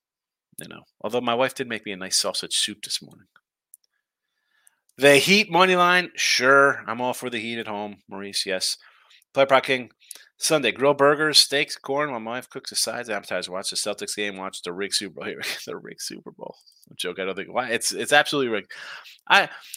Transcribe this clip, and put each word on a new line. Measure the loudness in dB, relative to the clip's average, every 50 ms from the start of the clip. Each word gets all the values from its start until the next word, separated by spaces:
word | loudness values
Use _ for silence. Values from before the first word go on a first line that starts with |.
| _ _ _ _ _ _ _ _ _ _ _
you | -18 -16
know. | -16 -18 -20 -20 _ _ _
Although | -8 -4 -4 -2
my | 0 0 0
wife | 2 0 0 -2
did | -6 -8
make | -8 -8 -10 -8
me | -10 -10
a |
nice | -10 -6 -2 -2 0
sausage | 0 -2 -4 -4 -6 -4 -2
soup | -2 -2 -2 -6 -10 -10
this | -8 -8 -8
morning. | -10 -14 -20 -20 _ _ _ _ _ _ _ _ _ _ -20 _ _ _ _ _ _ _ _ _ _ _ _ _ _ _ _ _ _ _ _ _ _ _ _
The | 4 6 8 8
Heat | 8 6 6 4 4 4 4
money | 4 4 6 6 6
line, | 4 4 4 4 2 0 -2 -4
sure. | -2 0 0 2 4 4 6 8 8 6 6 2 -2 -6
I'm | -8 -6 -4
all | -2 -4 -4
for | -4 -6 -6
the | -6 -6
Heat | -6 -6 -6 -6
at | -8
home, | -6 -8 -8 -8 -8 -12 -16 _
Maurice, | -14 -12 -12 -12 -6 -6 -6 -4
yes. | -4 -4 -4 -4 -4 -6 -8 _ -20 _ _ _ _ _ _ _ _ 2
Play | 2 4
Proc | 6 4 4 4
King, | 2 -2 -2 -4 -10 _ _ _ _ -20 -20 -20 _ _
Sunday, | _ 0 2 2 2 2 0
grill | 0 4 4 4 6
burgers, | 6 6 6 6 4 2 4 6 4
steaks, | 4 6 2 0 -2 -2 -6
corn | -10 -6 -4 -2 -2 -2 -4
while | -6 -8
my | -8 -8
wife | -8 -8 -10 -12
cooks | -16 -16 -14 -6
the | -4
sides, | -4 -2 -2 -4 -6 -6 -6
appetizer. | -6 -6 -4 -4 -4 -4 -4 -6
Watch | -8 -8 -6 -6
the | -6
Celtics | -4 -4 -4 -6 -6 -8 -8 -6
game, | -4 -6 -6 -6
watch | -8 -10 -10 -10 -10
the | -10 -8
rigged | -6 -6 -4 -4 -2
Super | -4 -4 -6 -10
Bowl. | -12 -10
<laughs> |
Here, | -10 -10 -8 -8 -8 -8 -10 -10
the | -12 -12
rigged | -12 -12 -16 -14 -12
Super | -12 -12 -12 -14 -16 -20
Bowl. | -18 -16 -16 -16 -16 _ _ _ _ _ _ _
No | -12
joke, | -8 -8 -8 -6 -6
I | -6
don't | -6 -6
think, | -8 -10 -6 -6
why? | -6 -2 -2
It's, | -4 -2 -2 -4
it's | -4 -4 -2 2 2
absolutely | 2 2 2 0 -2 -2 -2 -2
rigged. | -4 -6 -10 -16 -16 -16 -16 -16 -18 -18 -20 -20 _ _
I, | 4 4 4 4 2 -4 -14 -16 -16 -18